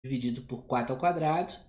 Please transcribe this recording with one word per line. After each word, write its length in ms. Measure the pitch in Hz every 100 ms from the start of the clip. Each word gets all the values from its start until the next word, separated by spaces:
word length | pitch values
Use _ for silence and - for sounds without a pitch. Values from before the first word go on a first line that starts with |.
dividido 380 | 131 131 120 123 -
por 200 | 120 -
quatro 280 | 123 120
ao 60 | 131
quadrado 520 | 175 170 156 165 175 -